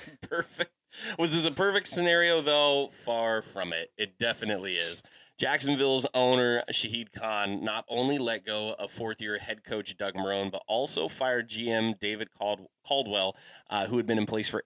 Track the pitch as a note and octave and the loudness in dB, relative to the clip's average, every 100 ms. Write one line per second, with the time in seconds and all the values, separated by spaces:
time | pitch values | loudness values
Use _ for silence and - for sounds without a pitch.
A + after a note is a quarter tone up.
0 | D#3 D3+ - E3+ - - F3 _ _ - | -6 -16 -6 -4 -4 -4 -6 _ _ -12
1 | - - E3 E3 D#3 C#3+ G3 G3 - F3+ | -6 2 2 4 2 2 2 4 2 2
2 | F3 E3+ E3+ E3 D3 D3 D3 C#3 C#3 - | 4 6 6 4 4 4 6 4 0 -4
3 | - A#2 A2+ A2 - G2 F2 E2 E2+ - | -2 0 2 0 -2 -6 -4 -4 -6 -6
4 | G2+ - A#2 A2 G#2+ G2 F#2+ F2 E2+ E2 | -6 -2 -2 -2 -4 -4 -2 -2 -4 -6
5 | - - - - C3+ D3 C#3 C#3 C3+ C3 | -14 -20 -18 -4 -2 0 0 2 2 2
6 | - B2+ B2+ B2+ B2 A#2+ - - A2 A#2 | 0 2 4 4 4 2 0 -4 -4 -6
7 | A2 - A2+ G#2 G2+ G2+ G#2+ A2 - A#2+ | -8 -8 -4 -2 -2 -2 -2 -4 -2 0
8 | C3 C#3+ A#2 A2 G2+ G#2+ G#2+ - G2+ - | 2 2 0 -2 -4 -4 -4 -6 -8 -6
9 | A2+ G#2+ G#2+ G#2 - G#2+ - G#2+ - - | -6 -6 -6 -6 -6 -10 -6 -6 -6 -6
10 | G2 F#2+ G2 G2 G2 F#2 - A2+ C#3 - | -6 -4 -2 -2 -2 -6 -2 -2 0 -2
11 | D#3+ - C3 B2 A#2 A2 A#2 A2+ A2+ G#2 | -4 -2 0 0 -2 -6 0 2 2 0
12 | G#2 G#2+ A2+ - G#2 G2 F#2+ _ - C#3 | -4 -6 -8 -4 -4 -4 -8 _ -2 -2
13 | A2+ G2+ F#2+ - - - - G#2 G2 A#2+ | 0 0 0 -4 -14 -20 -6 -2 0 0
14 | A2 A2 G#2+ A2 G#2 G#2+ | 2 0 0 -2 -2 -4